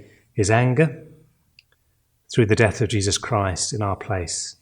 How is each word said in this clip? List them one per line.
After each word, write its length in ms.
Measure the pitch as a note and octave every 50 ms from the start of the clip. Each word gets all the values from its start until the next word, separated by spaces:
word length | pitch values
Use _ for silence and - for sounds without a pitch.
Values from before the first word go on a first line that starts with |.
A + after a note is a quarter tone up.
| - - _ _ _ _
his 180 | _ - G2+ G2
anger 560 | A2+ A#2 B2 B2+ B2 C3 D#3+ D#3 - - - - - - _ _ _ _ _ _ _ - _ _ _ _ _ _ _ _ _ _ _ _ _ _ -
through 120 | - A2+
the 100 | G2 A2
death 240 | - A#2 G2+ - -
of 80 | A#2 F#2+
Jesus 300 | A2 G#2 F#2+ G2+ F#2 -
Christ 560 | - - A#2+ G#2 G2 F#2+ F2+ - - - -
in 80 | G#2+
our 160 | G#2+ G2 F#2+ -
place. 580 | - - G2+ F#2 F2 - - - - - - _